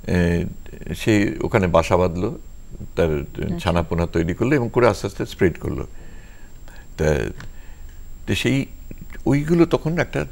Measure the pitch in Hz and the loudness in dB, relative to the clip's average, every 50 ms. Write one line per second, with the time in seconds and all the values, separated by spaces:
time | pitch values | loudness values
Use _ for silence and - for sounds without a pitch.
0 | - - 95 90 87 87 87 85 85 - - - - - - - - - 90 - | -2 2 2 4 4 4 4 2 0 -2 -6 -8 -12 -12 -12 -10 -8 -8 -6 -2
1 | - 117 107 104 101 - 80 - - - - 110 95 87 82 85 85 - 95 87 | 2 4 6 6 4 2 0 -2 -2 2 4 4 4 6 6 4 6 6 4 4
2 | 90 87 82 87 95 113 - - - - - - - - - - - - - - | 4 2 2 0 -2 -2 -4 -6 -12 -14 -16 -14 -14 -14 -12 -12 -12 -6 0 2
3 | 85 80 76 71 73 - - - - - 87 85 82 85 85 87 82 - 90 82 | 2 2 2 0 -2 -6 -6 -6 -4 -4 -4 -2 0 2 2 2 0 0 0 0
4 | 85 80 - 82 85 85 87 - 113 127 151 139 120 110 - 127 120 117 98 - | 0 0 0 0 0 0 0 0 2 2 2 2 2 2 2 4 6 6 4 2
5 | - 101 - - - - - - 101 87 78 - - - - 65 - - - - | -4 -6 -4 -6 -8 -8 0 2 2 2 2 0 -6 -4 -4 -4 -6 -8 -10 -12
6 | - - - - - - - - - - - - - - - - - - - - | -12 -12 -14 -14 -16 -16 -16 -16 -16 -16 -16 -16 -16 -16 -16 -16 -16 -14 -4 0
7 | 80 78 76 67 53 - - - - - - - - - - - - - - - | 2 2 4 2 0 -4 -6 -8 -12 -12 -12 -12 -12 -12 -14 -12 -14 -14 -12 -12
8 | - - - - - - 110 - - 117 127 139 127 - - - - - - - | -12 -12 -12 -10 -2 -2 -2 0 2 2 2 2 -2 -4 -10 -14 -12 -12 -12 -12
9 | - - - - - - 135 143 147 151 175 170 170 160 - 131 - 156 170 170 | -12 -12 -10 -4 0 2 2 2 4 2 6 6 6 4 4 0 0 0 0 0
10 | 139 - - 143 143 135 | -2 0 -2 -4 -4 -4